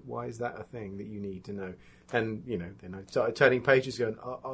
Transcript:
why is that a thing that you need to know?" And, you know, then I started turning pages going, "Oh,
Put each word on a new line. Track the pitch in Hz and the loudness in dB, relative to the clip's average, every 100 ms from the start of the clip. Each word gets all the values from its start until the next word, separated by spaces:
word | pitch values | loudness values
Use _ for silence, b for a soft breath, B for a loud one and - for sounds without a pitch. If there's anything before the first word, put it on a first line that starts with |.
| 131 | -10
why | 120 123 | -8 -6
is | 113 | -6
that | 120 - | -6 -6
a | 107 | -12
thing | 120 101 98 | -10 -10 -10
that | 110 | -10
you | 104 | -8
need | 101 92 92 | -8 -8 -10
to | |
know?" | 101 92 90 b b b | -8 -8 -10 b b b
And, | 120 113 107 123 | 0 0 -2 -4
you | 104 | -4
know, | 85 101 | -4 -10
then | 92 95 | -12 -12
I | 95 | -4
started | 135 120 117 | 0 2 6
turning | 135 127 | 6 8
pages | 143 131 131 120 | 6 6 4 0
going, | 113 110 | -2 -2
"Oh, | 127 127 131 | -8 -8 -6